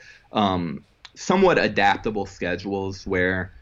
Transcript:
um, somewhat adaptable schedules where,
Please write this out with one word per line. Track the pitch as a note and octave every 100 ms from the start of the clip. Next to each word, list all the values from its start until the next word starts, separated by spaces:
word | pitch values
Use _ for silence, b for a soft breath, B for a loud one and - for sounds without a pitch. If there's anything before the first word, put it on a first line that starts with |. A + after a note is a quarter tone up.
| B B B
um, | A2 G2+ F2+ E2 C2+ - _ -
somewhat | - - F#3 F#3 D3+
adaptable | G#2+ G2+ G2+ F#2+ A#2 G#2+ F#2+
schedules | - F2+ F2+ G2 G2 G2 F#2+ G2
where, | F#2 F2+ F#2 F2+ b